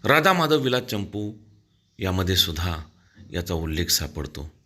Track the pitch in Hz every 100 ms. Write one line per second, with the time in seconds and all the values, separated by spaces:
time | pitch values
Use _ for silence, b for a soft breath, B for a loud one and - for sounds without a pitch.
0 | 110 147 156 180 156 156 131 123 120 104
1 | 98 104 104 110 - _ _ _ _ -
2 | 95 92 90 87 - 85 87 80 78 _
3 | b b - 87 87 85 80 78 85 -
4 | 76 78 69 - 76 _